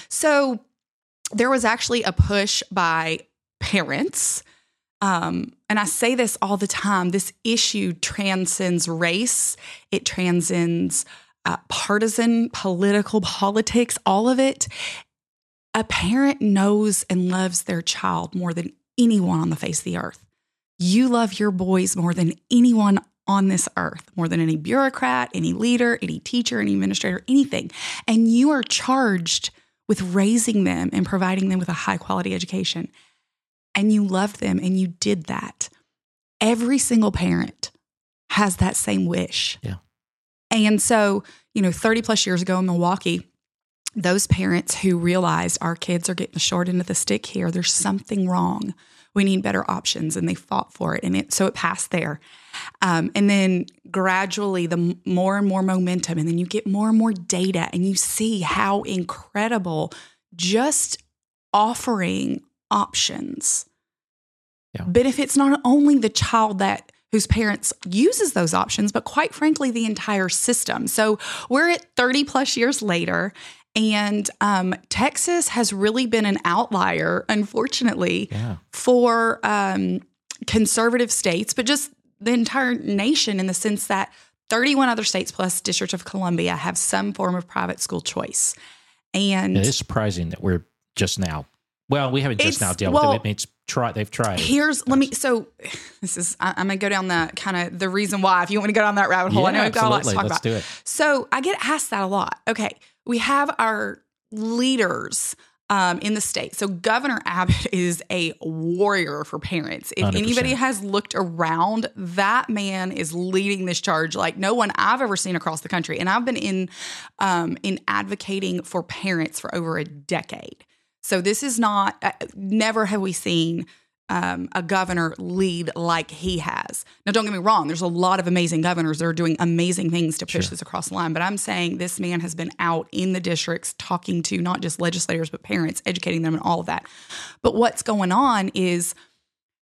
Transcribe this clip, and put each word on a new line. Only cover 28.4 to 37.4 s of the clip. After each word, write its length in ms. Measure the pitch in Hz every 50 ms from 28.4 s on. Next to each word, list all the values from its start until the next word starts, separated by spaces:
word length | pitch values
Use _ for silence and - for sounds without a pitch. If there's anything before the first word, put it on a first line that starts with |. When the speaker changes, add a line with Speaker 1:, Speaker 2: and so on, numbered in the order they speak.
| 269 302
Speaker 1:
are 120 | 302 262
charged 880 | - - - - - - 262 269 254 214 190 180 165 - - - - - - _ _ _ _ _ _
with 140 | - 208 -
raising 640 | 190 180 175 196 196 208 233 233 214 240 214 202 185
them 260 | 180 175 165 - -
and 140 | - 196 180
providing 420 | - 202 185 185 185 190 190 190 190
them 80 | 185 185
with 100 | 175 175
a 40 |
high 240 | 170 - - 196 190 170
quality 360 | - - 190 185 175 190 185
education. 560 | 175 - - 185 190 180 - - 165 - - _ _ _ _ _ _ _ _ _ _ _ _ _ _ _ _ -
And 180 | 202 202 214
you 120 | 214 208 202
loved 360 | 190 185 190 202 208 202 -
them 180 | - 196 180 -
and 200 | 180 180 190 190
you 100 | 185 175
did 360 | 170 - - 208 202 175 151
that. 440 | - - - - - - - - - _ _ _ _ _ _ _ _ _ _ _ _ _ -
Every 380 | 214 220 240 220 240 240 285 254
single 340 | - - 240 220 214 208
parent 580 | - - 180 180 170 170